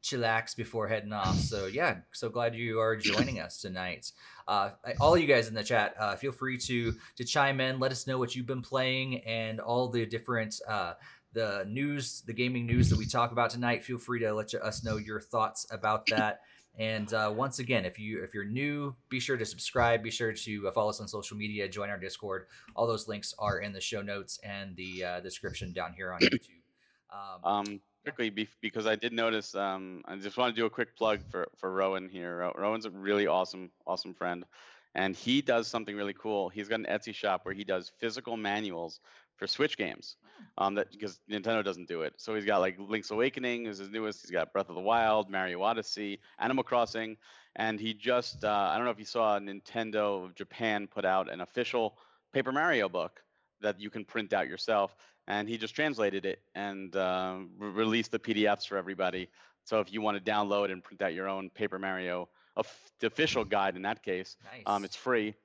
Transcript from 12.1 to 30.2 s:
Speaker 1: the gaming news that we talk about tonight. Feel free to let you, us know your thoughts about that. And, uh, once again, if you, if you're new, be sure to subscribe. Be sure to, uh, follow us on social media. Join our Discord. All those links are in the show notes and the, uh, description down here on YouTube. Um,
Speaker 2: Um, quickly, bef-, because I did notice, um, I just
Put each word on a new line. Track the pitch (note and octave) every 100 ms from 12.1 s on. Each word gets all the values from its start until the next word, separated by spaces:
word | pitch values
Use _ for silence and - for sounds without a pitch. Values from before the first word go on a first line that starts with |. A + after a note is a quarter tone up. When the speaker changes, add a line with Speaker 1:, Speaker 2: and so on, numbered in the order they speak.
| - -
Speaker 1:
the |
gaming | A2 B2 B2+ A#2
news | A#2 -
that | A2+
we | A2
talk | B2+ A#2
about | A2+ A#2
tonight. | A#2+ A#2+ A#2+
Feel | - A#2+
free | - A#2+
to | A2
let | G#2+ G#2+
you, | A#2+
us | A2 -
know | A#2 G#2+
your | G#2+ G#2+
thoughts | - A#2 A2 - -
about | G#2 G#2+ G#2+ -
that. | G#2+ G#2+ - - - _ -
And, | A2 A2 G#2
uh, | A2 G#2+ G#2+
once | C3+ B2+
again, | B2 A#2+ F#2
if | -
you, | G#2+ G#2+
if | F#2
you're | G#2 G2+
new, | A#2+ C#3+ D3 C#3+ B2+ _
be | C3
sure | A#2+ C3
to | G#2+
subscribe. | - - B2+ A#2+ A#2
Be | A2
sure | - A2+
to, | G#2+ - G#2 G2
uh, |
follow | A2+ G#2+
us | G#2+
on | G2+
social | G#2 G2 G#2
media. | G#2 G#2 G2
Join | G2+ G2+
our | G2+
Discord. | F#2+ - G#2 F#2+ F#2 - - -
All | A#2
those | A2 G#2+
links | G#2 - -
are | G#2 F#2+
in | G2+
the | G2
show | - G#2+
notes | G2+ G2+ F#2+ -
and | G#2 G2+ G2 F2+
the, | F#2 F#2
uh, | F2+ F2
description | F#2 - G2+ - F#2
down | F2+ F2
here | F2+ F#2
on | F2+
YouTube. | - C3 - E2+ _ _ _ _ _
Um, | G2+ G2 F#2
Speaker 2:
Um, | F2 G2+ G2+ G2+ _ _
quickly, | - C#3 A2+
bef-, | G2+ G#2+ _
because | A2 A2+ A2
I | A2
did | A#2
notice, | A#2 A2+ A2 G2+
um, | G2 G2 F#2+ F#2+ F#2 -
I |
just | F#2+